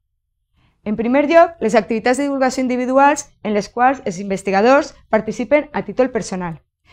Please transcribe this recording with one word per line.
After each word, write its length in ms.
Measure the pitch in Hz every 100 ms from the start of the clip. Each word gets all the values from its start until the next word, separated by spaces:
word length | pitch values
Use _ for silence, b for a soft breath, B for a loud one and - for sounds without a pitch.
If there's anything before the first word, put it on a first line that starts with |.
| _ _ _ _ _ _ _ _
En 140 | 208 214
primer 320 | 240 269 294
lloc, 240 | 330 349 -
les 140 | 220 220
activitats 420 | - 220 247 254
de 80 | 285
divulgació 360 | 277 254 262
individuals 680 | 254 247 247 262 277 294 - _
en 100 | 214
les 160 | 208 196
quals 320 | 240 254 269 -
els 140 | 175
investigadors 720 | 202 190 196 190 233 285 311 b -
participen 600 | 214 214 226 247 294 294
a 140 | 202 202
títol 240 | 226 254
personal, 480 | 226 180 185 175 156 _ _ b